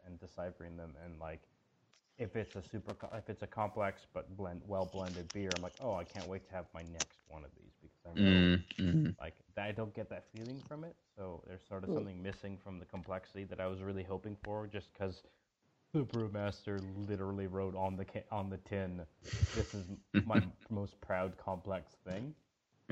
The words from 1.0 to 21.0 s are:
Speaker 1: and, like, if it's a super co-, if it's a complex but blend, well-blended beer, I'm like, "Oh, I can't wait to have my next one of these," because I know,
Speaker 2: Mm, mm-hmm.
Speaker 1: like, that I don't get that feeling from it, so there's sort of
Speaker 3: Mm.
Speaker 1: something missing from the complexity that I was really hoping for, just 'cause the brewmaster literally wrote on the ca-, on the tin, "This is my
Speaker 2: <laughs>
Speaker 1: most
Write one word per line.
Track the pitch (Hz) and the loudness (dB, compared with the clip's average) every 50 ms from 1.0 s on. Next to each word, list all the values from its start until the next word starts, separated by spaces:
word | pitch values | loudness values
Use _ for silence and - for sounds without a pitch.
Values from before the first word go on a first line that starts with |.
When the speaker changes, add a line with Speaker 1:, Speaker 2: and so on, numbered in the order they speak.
| 85 | -14
Speaker 1:
and, | 87 82 80 | -14 -12 -10
like, | 80 80 80 80 - _ _ _ _ _ _ _ _ _ - - _ _ _ - | -8 -10 -10 -10 -14 _ _ _ _ _ _ _ _ _ -20 -20 _ _ _ -6
if | 120 98 - | -6 -2 -2
it's | 113 104 - - | -2 -2 -2 -4
a | 98 87 | -8 -8
super | - - 107 - - 104 | -6 -6 -6 -6 -6 -8
co-, | - - - 110 | -8 -8 -8 -8
if | 110 - - | -8 -6 -6
it's | 104 - 107 | -6 -6 -8
a | 101 | -6
complex | - 113 107 101 - 110 104 98 98 - - - - | 0 0 0 2 2 2 2 2 0 -2 -12 -8 -6
but | 92 - - 95 98 | -6 -6 -6 -6 -6
blend, | 98 87 87 87 87 101 | -6 -4 -6 -6 -6 -2
well-blended | 98 95 95 90 - 95 92 92 90 90 87 80 - | 0 0 0 0 0 -4 -4 -2 -4 -4 -6 -6 -4
beer, | 104 101 92 87 | -2 0 0 0
I'm | 87 | -2
like, | 90 90 - - | -2 -6 -6 -4
"Oh, | 135 120 101 | -2 0 0
I | 87 85 | 0 -2
can't | - - 101 87 90 | -4 -6 -8 -6 -4
wait | 95 92 92 | -6 -6 -8
to | - | -8
have | 95 92 85 - - | -8 -8 -8 -8 -10
my | 85 85 | -10 -10
next | 85 85 - - - - - _ - | -8 -4 -4 -4 -4 -4 -14 _ -16
one | 80 78 73 | -14 -14 -14
of | 71 - | -14 -16
these," | - - - - _ | -20 -20 -20 -20 _
because | - - - _ _ | -20 -20 -20 _ _
I | 85 85 | -6 4
know, | - 101 98 92 92 90 90 | 8 10 12 12 12 12 10
Speaker 2:
Mm, | 90 90 90 - - - | 10 8 6 0 -2 2
mm-hmm. | 95 90 85 156 151 82 92 - | 4 6 6 6 6 4 2 -2
Speaker 1:
like, | - 82 - - - - - | -6 -10 -10 -12 -20 -10 -6
that | 104 101 107 | -4 -4 -2
I | 107 | -2
don't | 110 110 104 101 | -2 -4 -4 -4
get | 117 107 - | -6 -6 -6
that | 101 90 - - | -8 -10 -12 -12
feeling | - 110 113 120 131 139 131 | -12 -10 -8 -8 -8 -8 -10
from | - 147 151 160 | -10 -10 -10 -10
it, | 135 - - _ _ _ | -12 -14 -16 _ _ _
so | 104 95 92 85 85 - - | -10 -8 -8 -8 -10 -10 -12
there's | 92 90 - | -14 -14 -10
sort | - 101 95 95 | -8 -6 -4 -2
of | 190 | 0
Speaker 3:
Mm. | 180 | 0
Speaker 1:
something | 147 104 98 92 90 | 0 0 -2 -6 -4
missing | 90 98 95 - - 98 98 90 | -4 -4 -4 -4 -8 -8 -8 -8
from | - 98 95 87 | -10 -10 -10 -10
the | 90 | -10
complexity | - - 95 85 92 92 92 - - - 98 98 | -8 -8 -8 -6 -4 -4 -6 -6 -8 -8 -8 -8
that | 90 90 92 | -6 -4 -2
I | 92 92 | -2 -2
was | 95 95 95 | -2 -2 -2
really | 98 98 95 92 | -2 -2 -2 -2
hoping | 90 98 92 - 107 104 - | -2 -4 -4 -2 -4 -6 -6
for, | - 104 104 107 107 104 | -6 -4 -4 -4 -4 -4
just | 104 101 90 - _ | -6 -8 -8 -8 _
'cause | - 101 95 90 - - - - _ _ _ _ _ _ _ _ _ _ _ - | -4 -2 -2 -2 -6 -12 -20 -20 _ _ _ _ _ _ _ _ _ _ _ 2
the | 156 131 | 2 2
brewmaster | - - 117 110 104 101 104 101 101 98 - - 107 101 98 95 95 95 101 101 101 | 4 2 2 2 2 2 2 2 2 0 -2 -2 -2 0 0 -2 -2 -4 -4 0 0
literally | 104 95 95 98 101 98 98 95 | 0 0 0 0 0 0 0 0
wrote | 92 98 98 95 92 | 0 0 0 0 0
on | 92 95 95 95 92 | 0 0 0 0 0
the | 98 | -4
ca-, | - - 110 - - | -4 -4 -8 -6 -2
on | 110 104 98 98 | -2 -2 0 -2
the | 95 92 | -4 -6
tin, | - - 101 98 95 90 90 87 87 - - _ - - - - - - - | -4 -2 0 0 0 0 -2 -4 -6 -8 -12 _ -8 -6 4 4 4 4 6
"This | 113 107 - - | 2 0 0 -2
is | 101 92 87 101 - - _ - 107 104 | -4 -4 -6 -8 -10 -8 _ 4 4 4
my | 110 107 107 | 8 6 6
Speaker 2:
<laughs> | 92 92 - - - - | 6 6 -2 -10 -6 -2
Speaker 1:
most | 110 101 101 98 - - | 0 0 0 -2 -6 -12